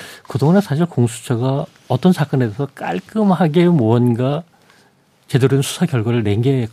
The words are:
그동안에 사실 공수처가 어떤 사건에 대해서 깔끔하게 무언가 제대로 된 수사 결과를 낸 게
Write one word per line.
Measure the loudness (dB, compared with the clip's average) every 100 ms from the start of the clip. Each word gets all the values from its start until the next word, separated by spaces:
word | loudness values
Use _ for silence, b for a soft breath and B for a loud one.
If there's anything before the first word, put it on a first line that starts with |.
| B B B
그동안에 | -2 2 2
사실 | 2 -2 -2
공수처가 | 0 -2 -2 -6 -2 -2 -2 -6 _ -6
어떤 | 0 2
사건에 | 2 0 0 -2
대해서 | -4 -8
깔끔하게 | -8 -8 -8 -6 -2 0 2 2 2 4
무언가 | 4 4 2 2 0 -2 -4 -8 b b b b b _ _ -4
제대로 | 0 2
된 | 2
수사 | -2 -2 -2
결과를 | 0 0 0
낸 | 0 0
게 | 0 0 -2